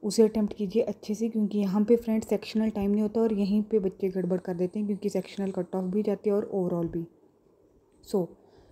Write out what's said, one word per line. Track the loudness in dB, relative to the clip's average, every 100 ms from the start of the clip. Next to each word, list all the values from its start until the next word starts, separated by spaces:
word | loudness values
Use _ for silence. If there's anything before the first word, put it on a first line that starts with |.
उसे | -2 4
अटेम्प्ट | 4 4 -2 -2
कीजिए | 0 0
अच्छे | 0 -4 -6 -4
से, | -2
क्योंकि | 0 0 0
यहाँ | 0 2
पे | 4 4
फ्रेंड्स | 4 -2 0
सेक्शनल | -2 0 -2 0
टाइम | 0 0
नहीं | 0
होता | 0 0
और | 0
यहीं | 2 2 2
पे | 2 0
बच्चे | 0 -2 -2
गड़बड़ | -2 0 -2
कर | -2
देते | -4 -2 -2
हैं, | -4
क्योंकि | -2 -2
सेक्शनल | -2 -4 -4 -4
कट | -4 -4 -4
ऑफ |
भी | -2 0
जाती | 0 0 0
है | 0
और | 0 -2
overall | 0 0 -2
भी। | -4 -8 _ _ _ _ _ _ _ _ _ -4
So | -2 -2 -8 -20 -20 -20